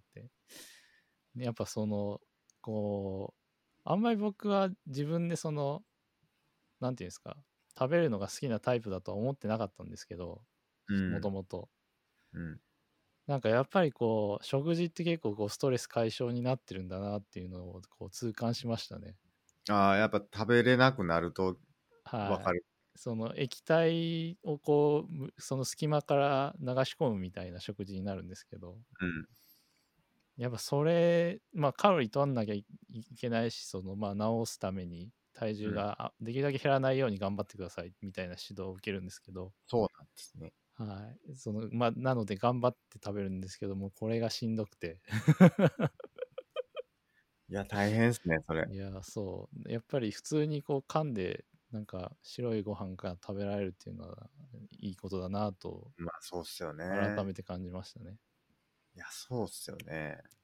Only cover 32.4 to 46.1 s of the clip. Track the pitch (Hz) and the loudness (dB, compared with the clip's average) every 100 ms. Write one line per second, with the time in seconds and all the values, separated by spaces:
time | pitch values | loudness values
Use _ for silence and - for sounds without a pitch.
32.4 | 107 104 - - - 117 110 123 123 113 | 0 -2 -6 -16 -16 -16 -14 -8 -2 0
33.4 | 117 - - 95 95 98 104 101 107 113 | 0 -2 -8 -8 -6 -4 -4 0 2 2
34.4 | 113 - 98 95 90 85 98 - _ - | -2 -4 -4 -4 -6 -10 -14 -16 _ -6
35.4 | 113 107 107 101 104 - - - 110 127 | -4 -2 -2 -2 -2 -4 -8 -8 -6 -2
36.4 | 143 135 147 135 135 131 131 98 98 101 | 0 2 4 4 4 4 2 0 -2 -2
37.4 | 101 101 90 - 87 - 98 92 92 87 | -4 -8 -8 -8 -10 -10 -10 -6 -6 -8
38.4 | - 98 95 95 - 98 92 - - 92 | -12 -8 -8 -6 -4 -4 -6 -12 -12 -10
39.4 | 92 - - 123 101 - - - - - | -10 -14 -2 2 2 0 -18 -20 -18 -16
40.4 | 80 - _ - 107 98 104 123 - 135 | -16 -16 _ -10 -8 -8 -12 -16 -16 -10
41.4 | 113 107 110 117 120 113 131 127 104 98 | -6 -4 -4 2 2 4 2 2 0 2
42.4 | 120 127 123 - _ - 104 101 98 95 | 2 4 2 2 _ -12 -6 -4 -4 -4
43.4 | 95 - 101 98 98 - 110 113 113 - | -8 -8 -6 -4 -6 -4 -2 0 0 -2
44.4 | 117 110 107 _ 85 82 - 110 - - | -2 -2 -2 _ -10 -10 -6 2 4 10
45.4 | 180 - 180 - 160 - - | 10 10 4 4 -2 -4 -14